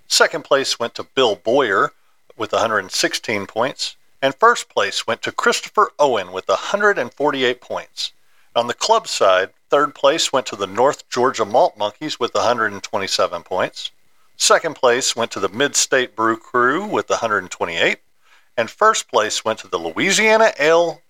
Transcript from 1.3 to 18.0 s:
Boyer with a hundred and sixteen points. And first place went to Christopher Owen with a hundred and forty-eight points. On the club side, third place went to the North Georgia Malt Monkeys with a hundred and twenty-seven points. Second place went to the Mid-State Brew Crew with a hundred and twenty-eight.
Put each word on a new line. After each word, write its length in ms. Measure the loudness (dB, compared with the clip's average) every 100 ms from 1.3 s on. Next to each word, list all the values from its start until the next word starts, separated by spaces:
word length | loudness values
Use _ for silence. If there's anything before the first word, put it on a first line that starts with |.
Boyer 560 | 0 0 2 2 2 0 -4 _ _ _ -10
with 160 | -4
a 80 | 0
hundred 180 | 0 0
and 140 | -2
sixteen 520 | -2 -2 -4 -6 -6 -4
points. 480 | -4 -4 -4 -10 -10 _ -4
And 140 | -2 4
first 320 | 4 4 -2
place 360 | -2 -2 -2
went 160 | -6 -6
to 100 | -6
Christopher 580 | -2 0 -2 -2 0 0 2
Owen 320 | 0 0 -4
with 180 | -6 -2
a 60 |
hundred 420 | -2 -2 0 0 0
and 160 | -4
forty-eight 480 | -2 -2 0 0 -2
points. 520 | -6 -10 -10 -10 -10 _ _ _ _
On 140 | -4 -2
the 60 |
club 340 | -2 0 0 0
side, 420 | 0 4 4 0 _ -2
third 280 | 0 0 0
place 360 | 0 2 0
went 140 | -2 -4
to 80 |
the 140 | -6 -6
North 400 | 0 0 0 -6
Georgia 360 | -2 0 0
Malt 320 | 0 2 2 0
Monkeys 440 | -6 -6 -10 -6
with 120 | -4 0
a 60 |
hundred 300 | 0 0 -2
and 120 | -6
twenty-seven 580 | -8 -6 -4 -2 -2 -4
points. 480 | -6 -4 -4 -6 -16 _ _ _ _ -2
Second 400 | 2 2 0 0
place 400 | 2 2 0 -4
went 160 | -6
to 80 | -4
the 80 | -4
Mid-State 680 | -2 -2 0 0 0 -2
Brew 220 | -2 -2 -2
Crew 500 | -2 0 0 0 -4
with 240 | -4 -2
a 60 | -2
hundred 220 | -2 -2
and 120 | -4
twenty-eight. 480 | -8 -6 -2 -2 -2